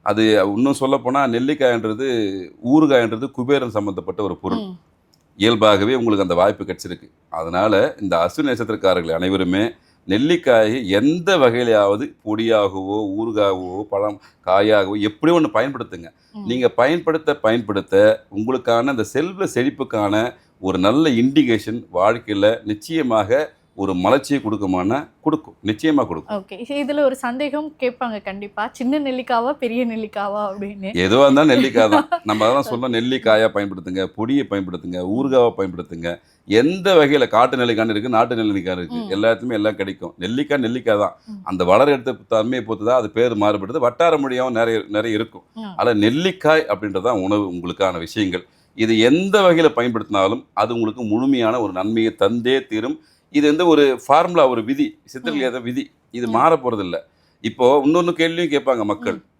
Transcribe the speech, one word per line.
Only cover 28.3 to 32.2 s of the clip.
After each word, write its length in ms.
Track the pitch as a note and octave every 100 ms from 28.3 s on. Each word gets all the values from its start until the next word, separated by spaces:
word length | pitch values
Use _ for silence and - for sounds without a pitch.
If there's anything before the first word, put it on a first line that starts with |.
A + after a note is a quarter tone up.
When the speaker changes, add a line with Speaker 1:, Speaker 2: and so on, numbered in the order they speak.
| G3 G3+ - A3+
Speaker 2:
"சின்ன 280 | - B3 D4+
நெல்லிக்காவா, 520 | C#4 B3+ B3 A#3+ A#3+
பெரிய 320 | D4+ A#3+ A#3+
நெல்லிக்காவா?" 560 | A#3+ A3 G#3+ G#3 G3+ G#3
அப்படின்னு. 460 | G#3 G3+ G3 G3+ F#3+
Speaker 1:
எதுவா 280 | - F#3 -
இருந்தாலும் 280 | C#3 C#3 D3+
நெல்லிக்காய் 400 | B2+ C3 A2+ A2
தான். 180 | - -
Speaker 2:
<laughs> 140 | E4+